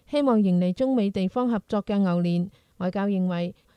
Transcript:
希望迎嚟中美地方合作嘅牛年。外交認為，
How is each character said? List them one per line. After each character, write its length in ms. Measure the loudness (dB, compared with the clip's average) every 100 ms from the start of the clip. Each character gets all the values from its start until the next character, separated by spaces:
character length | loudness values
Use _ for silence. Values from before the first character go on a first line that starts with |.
| _
希 120 | 0
望 200 | 2 4
迎 180 | 4 2
嚟 120 | 0
中 220 | 0 0 2
美 160 | 0
地 160 | 0 -2
方 220 | -2 -2
合 120 | -2 -2
作 160 | -4
嘅 140 | -2 0
牛 240 | 2 2
年。 280 | 0 0 -2 -10 _ _
外 120 | -4
交 180 | -2 -2
認 200 | 0 -2
為， 260 | -2 -6 -8 _